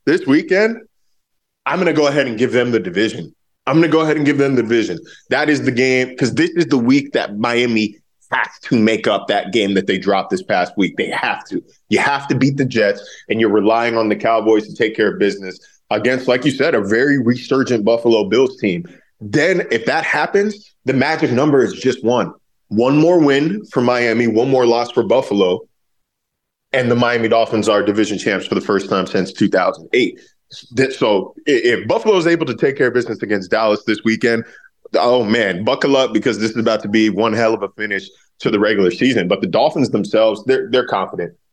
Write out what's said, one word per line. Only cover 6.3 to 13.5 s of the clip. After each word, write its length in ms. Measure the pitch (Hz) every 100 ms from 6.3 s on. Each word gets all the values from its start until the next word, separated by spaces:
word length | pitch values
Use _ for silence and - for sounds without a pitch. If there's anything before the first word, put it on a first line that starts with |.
this 160 | 113 165
is 160 | 165 143
the 120 | 135
week 360 | 117 139 139
that 240 | 127 101 104
Miami 580 | 117 120 123 110 107 - _ _ -
has 180 | 127 110 -
to 140 | - 123
make 300 | 110 110 110
up 200 | 101 -
that 260 | 101 95
game 200 | 113 101 98
that 120 | 95
they 100 | 95
dropped 340 | 92 98 98
this 120 | 92
past 300 | - 95 90 -
week. 220 | 92 -
They 120 | 110
have 340 | - 123 - -
to. 180 | - - _ -
You 120 | 107
have 280 | 139 139 -
to 80 | 139
beat 220 | 139 139
the 80 | 127
Jets, 360 | 113 101 101 - - -
and 100 | 110
you're 100 |
relying 460 | 110